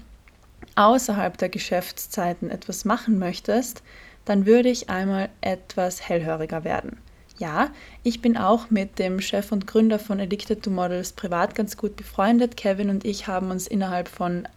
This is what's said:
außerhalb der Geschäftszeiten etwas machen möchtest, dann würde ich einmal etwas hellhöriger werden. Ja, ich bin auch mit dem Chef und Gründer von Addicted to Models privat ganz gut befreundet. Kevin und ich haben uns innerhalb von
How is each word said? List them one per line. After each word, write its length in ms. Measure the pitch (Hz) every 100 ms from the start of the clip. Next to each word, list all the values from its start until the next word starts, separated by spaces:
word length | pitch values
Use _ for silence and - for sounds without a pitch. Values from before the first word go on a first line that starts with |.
| - - - _ - - - -
außerhalb 600 | 208 254 247 202 180 -
der 140 | 185
Geschäftszeiten 1000 | 190 - 180 180 - - - 175 175 170
etwas 360 | 185 - - 196
machen 320 | 240 - 196
möchtest, 640 | 180 - - 220 254 - - - - -
dann 220 | - 202 196
würde 240 | 240 247
ich 180 | 240 -
einmal 400 | 185 190 190 196 -
etwas 640 | 196 185 - - 180 - -
hellhöriger 560 | 170 160 160 160 165
werden. 320 | 170 - - - - - - -
Ja, 320 | 170 156 294 - - -
ich 180 | 240 233
bin 160 | 240 226
auch 340 | 190 226 -
mit 280 | 208 196 -
dem 220 | 185 185
Chef 320 | 190 202 202
und 160 | 208 196
Gründer 320 | 220 220 214
von 200 | 214 196
Addicted 400 | 190 202 - 214
to 100 | 208
Models 420 | 185 180 175 185
privat 420 | - 185 170 202
ganz 220 | - 208 -
gut 180 | 208
befreundet. 600 | - - - 196 233 240 -
Kevin 340 | 202 196 202
und 140 | 196
ich 240 | 214 196 -
haben 240 | 185 185
uns 160 | 185 180
innerhalb 400 | 202 190 180 175
von 400 | - 175 175 -